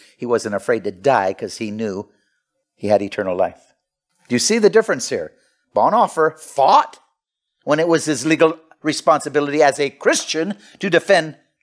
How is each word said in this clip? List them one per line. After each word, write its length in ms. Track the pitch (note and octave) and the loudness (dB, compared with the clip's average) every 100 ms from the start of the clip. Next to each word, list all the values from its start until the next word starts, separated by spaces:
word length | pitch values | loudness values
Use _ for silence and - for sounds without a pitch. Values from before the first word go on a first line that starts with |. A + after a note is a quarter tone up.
| _ _ | _ _
He 80 | |
wasn't 300 | A#2+ A2+ A2 | -2 -2 -2
afraid 300 | G2+ - A2+ | -4 -2 -2
to 60 | G2 | -4
die 440 | F#2 C3+ B2 F#2+ | -4 0 2 0
'cause 240 | G2 G#2 - | -4 -8 -8
he 120 | A2 | -10
knew 400 | G#2+ A2+ F#2+ G#2 _ _ _ _ _ _ | -6 -6 -6 -10 _ _ _ _ _ _
he 140 | _ G2+ | _ 0
had 140 | G2+ | 0
eternal 340 | G2 - F#2+ F2+ | 0 -6 -4 -2
life. 380 | F2 - _ _ _ _ _ _ - | -4 -4 _ _ _ _ _ _ -4
Do 60 | |
you 40 | A#2+ | -2
see 200 | - A#3 | 0 2
the 120 | G#3 | 2
difference 400 | G#3+ G#3+ D3 - | 4 2 -2 -4
here? 220 | B2+ - _ _ _ _ | -6 -8 _ _ _ _
Bonhoeffer 640 | G#2 B2+ G#3+ G3 E3 D#3 - | 0 2 2 0 0 -2 -2
fought 600 | - - C#3 C4+ - - _ _ _ _ _ _ | -8 0 4 4 2 -6 _ _ _ _ _ _
when 140 | - D3+ | -2 0
it 100 | E3+ | 2
was 180 | D#3+ D3+ | 0 0
his 180 | C3+ | -4
legal 340 | D3+ D#3 D#3+ E3 _ _ | 0 2 2 2 _ _
responsibility 800 | D3+ D3+ - D3+ D3+ C#3 C#3+ D3 | -6 -2 0 0 0 -2 0 2
as 160 | C#3+ C3+ | 2 2
a 120 | C#3 | -4
Christian 680 | - A3 D#4+ - D#3 F3+ G3+ - - | -2 0 0 -2 -4 -6 -8 -14 -10
to 100 | G3 | 0
defend 480 | E3 - F#3 D#3+ D3 _ _ | 0 4 2 0 -8 _ _